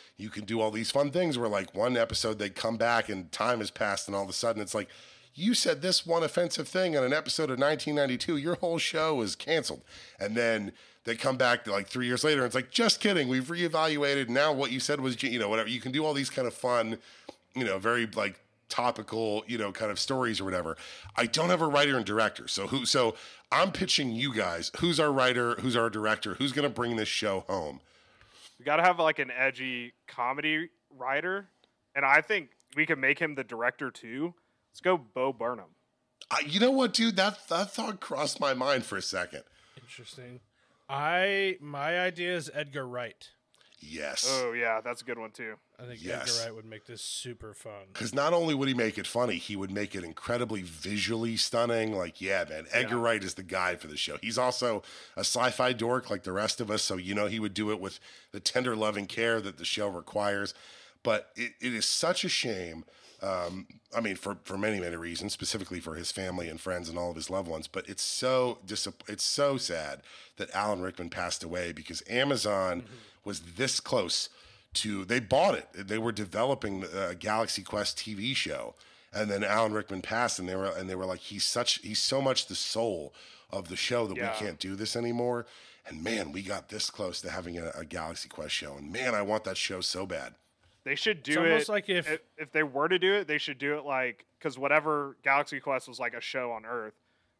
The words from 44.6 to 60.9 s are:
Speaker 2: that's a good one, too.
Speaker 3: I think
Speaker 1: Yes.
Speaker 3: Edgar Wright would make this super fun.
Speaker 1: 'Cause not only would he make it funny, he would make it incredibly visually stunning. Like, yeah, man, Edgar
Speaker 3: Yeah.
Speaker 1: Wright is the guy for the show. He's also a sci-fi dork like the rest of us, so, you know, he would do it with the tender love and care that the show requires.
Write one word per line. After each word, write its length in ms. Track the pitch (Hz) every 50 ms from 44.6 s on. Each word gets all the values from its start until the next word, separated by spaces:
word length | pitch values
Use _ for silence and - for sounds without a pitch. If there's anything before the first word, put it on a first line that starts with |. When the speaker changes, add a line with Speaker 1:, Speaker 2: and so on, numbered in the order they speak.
| 117 113 110 110
Speaker 2:
that's 200 | 110 123 120 -
a 40 | -
good 140 | 127 120 117
one, 120 | 110 110
too. 240 | - - 120 110 110 - _ _ _ -
Speaker 3:
I 40 | 123
think 200 | 123 120 110 -
Speaker 1:
Yes. 180 | 90 80 69 67 - - -
Speaker 3:
Edgar 40 | 113
Wright 100 | 117 110
would 100 | 113 110
make 200 | 110 110 107 -
this 160 | - 117 107
super 520 | - - - - - 123 117 - 113 107 101
fun. 340 | - - 113 104 101 95 95 95
Speaker 1:
'Cause 200 | - 113 113 123
not 200 | 143 143 160 175
only 220 | 170 170 160 147
would 120 | 135 139 135
he 60 | 131
make 240 | 123 113 110 98 101
it 80 | 95
funny, 300 | - - 120 123 117 95
he 200 | 82 - - 104
would 140 | 95 98 95
make 240 | 95 104 104 95 -
it 80 | 95 87
incredibly 600 | 82 80 - - - 117 120 123 107 110 98 92
visually 760 | 85 82 80 - 95 104 104 92 101 117 113 117 117 113 104
stunning. 560 | - - - 117 120 120 117 113 110 110 104
Like, 240 | 92 87 85 - -
yeah, 240 | 92 95 95 92 85 80
man, 160 | 78 78 80 78
Edgar 240 | - 120 127 107 123 120
Speaker 3:
Yeah. 40 | 117
Speaker 1:
Wright 200 | 117 113 104 95
is 120 | 92 -
the 80 | - 95
guy 320 | 85 92 92 90 90 87
for 120 | 85 - 78
the 100 | 73 73
show. 200 | - 80 73 -
He's 160 | - 113 110 127
also 440 | 127 127 123 - 123 120 110 98 - - - - - - -
a 40 | -
sci-fi 520 | 98 - - 120 123 127 - - 127 127 127
dork 360 | 110 117 120 127 127 - -
like 140 | 104 95 -
the 80 | 95
rest 280 | 92 98 107 110 - -
of 120 | 117 101
us, 100 | 107 107
so, 160 | - - 98 92
you 160 | 90 95 101
know, 140 | 104 104 98
he 120 | 110 110
would 140 | 107 101 92
do 160 | 101 107 104
it 80 | 107 90
with 200 | 95 95 - - - - - - - _
the 80 | - 101
tender 360 | - - - 127 127 123 113
love 220 | 110 107 107 104 104
and 100 | 101 92
care 320 | - 113 113 117 113 113
that 160 | 98 98 78 78
the 80 | 87
show 220 | - - 107 104 101
requires. 640 | 90 87 - - - 104 101 104 101 101 101 98 - - - - - - - -